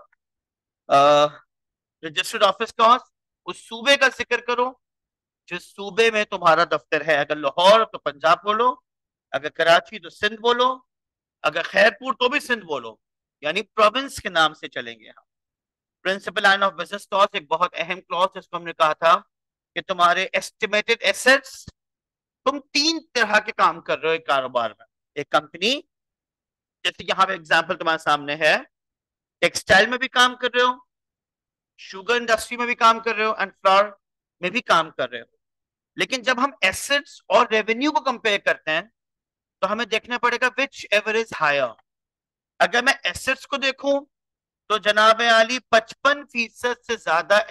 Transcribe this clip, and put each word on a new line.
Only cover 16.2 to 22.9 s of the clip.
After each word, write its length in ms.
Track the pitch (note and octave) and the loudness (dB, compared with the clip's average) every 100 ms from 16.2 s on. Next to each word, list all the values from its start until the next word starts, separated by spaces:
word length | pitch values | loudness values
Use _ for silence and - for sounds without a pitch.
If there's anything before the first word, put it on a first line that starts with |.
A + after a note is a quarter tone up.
| G#3 G3 | -6 0
लाइन 180 | G3+ G3 | 2 2
of 120 | G3 | 0
business 340 | D#3+ E3+ G3+ - | -4 -10 -12 -6
clause 280 | G3 G#3 G3+ | 0 0 -2
एक 120 | C#3+ | -6
बहुत 280 | D#3+ F3 - | -2 -2 -4
अहम 240 | E3 F3+ | -8 -10
clause 300 | - F3 F#3 F#3+ | -8 -2 -2 -4
जिसको 220 | - F3 | -14 -12
हमने 160 | E3+ | -12
कहा 200 | D#3+ D#3 | 0 0
था 220 | D3+ E3 F#3 - _ _ _ _ E3+ | 2 2 2 0 _ _ _ _ -12
कि 60 | |
तुम्हारे 480 | - F#3 F3 F3 F#3+ F#3+ | -8 0 2 2 -2 -6
estimated 680 | - - G#3 G#3 G#3 A#3 | -8 -8 -4 -2 -2 -2
assets, 640 | F#3 G3 B3 C#4 - - - _ _ _ _ _ _ _ C4 | -2 0 2 2 0 -18 -20 _ _ _ _ _ _ _ -6
तुम 140 | C#4+ | -6
तीन 400 | - D4 D4+ | -6 -2 -2